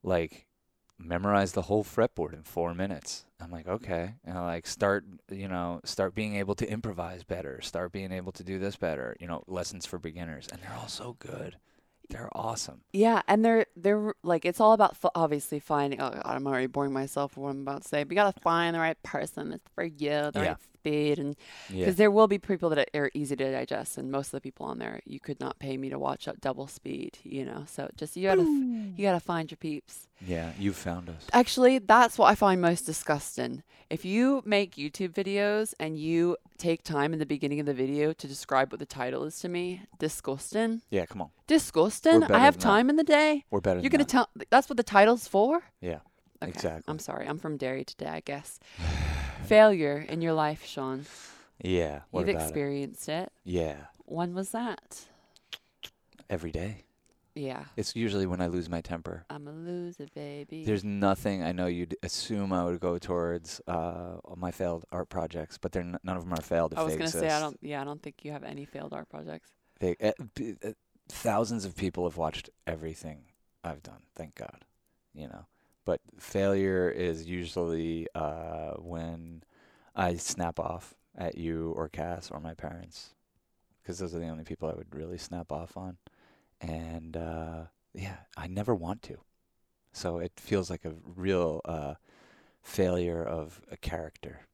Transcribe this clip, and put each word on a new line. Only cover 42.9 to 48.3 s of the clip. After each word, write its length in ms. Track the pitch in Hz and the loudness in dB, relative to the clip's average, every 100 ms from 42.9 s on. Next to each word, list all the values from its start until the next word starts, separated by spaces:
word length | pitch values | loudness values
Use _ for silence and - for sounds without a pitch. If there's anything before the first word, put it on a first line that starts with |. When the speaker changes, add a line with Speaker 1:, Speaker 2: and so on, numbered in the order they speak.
| 302 | 4
Speaker 2:
the 80 | |
day? 400 | 311 294 302 302 - | 6 6 6 4 0
Speaker 1:
We're 80 | 202 | 0
better 180 | 208 185 | 2 2
Speaker 2:
You're 80 | - | 4
Speaker 1:
than 80 | 302 | 4
Speaker 2:
gonna 40 | 285 | 6
Speaker 1:
that. 40 | |
Speaker 2:
tell, 200 | 262 240 - - | 4 2 -4 6
that's 200 | 254 - | 6 6
what 80 | 240 | -2
the 60 | |
title's 440 | 226 202 208 240 - | 6 10 10 8 4
for? 360 | 196 233 330 - _ | 4 6 4 -2 _
Speaker 1:
Yeah, 180 | 90 78 _ _ _ _ | -6 -6 _ _ _ _
Speaker 2:
Okay, 100 | - | -10
Speaker 1:
exactly. 320 | 87 90 80 - | -4 -4 -4 -8
Speaker 2:
I'm 120 | 156 | -8
sorry. 280 | - - - | -6 -8 -6
I'm 100 | 151 | -6
from 180 | 160 147 | -6 -4
Derry 260 | 131 135 | -4 -4
today, 240 | 139 - 156 | -8 -8 -8
I 120 | - | -6
guess. 380 | - | -8